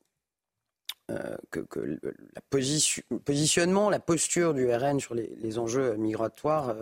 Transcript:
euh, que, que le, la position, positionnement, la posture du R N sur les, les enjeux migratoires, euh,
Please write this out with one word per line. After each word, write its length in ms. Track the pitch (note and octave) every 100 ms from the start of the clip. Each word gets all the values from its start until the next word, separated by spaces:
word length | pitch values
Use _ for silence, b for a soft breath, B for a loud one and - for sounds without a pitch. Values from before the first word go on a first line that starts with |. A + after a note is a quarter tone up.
| _ _ _ _ _ _ _ _ - - -
euh, 260 | - - G#1+ -
que, 120 | -
que 180 | - -
le, 200 | - -
la 380 | C#2 - - - -
position, 500 | C#3 C3 D3+ - - - A#2 -
positionnement, 640 | C#3+ D#3 F3+ F3 G3 G#3
la 100 | D3+
posture 540 | - E3 - F3+ E3+
du 180 | C#3 B2
R 120 | A#2
N 160 | C#3+ C#3+
sur 160 | - A#2
les, 160 | G#2+ -
les 160 | A2+ A2
enjeux 380 | A2+ C3 C3 G#2+
migratoires, 720 | A2 G#2+ A2 - D3 D#3 B2+
euh, 40 | A2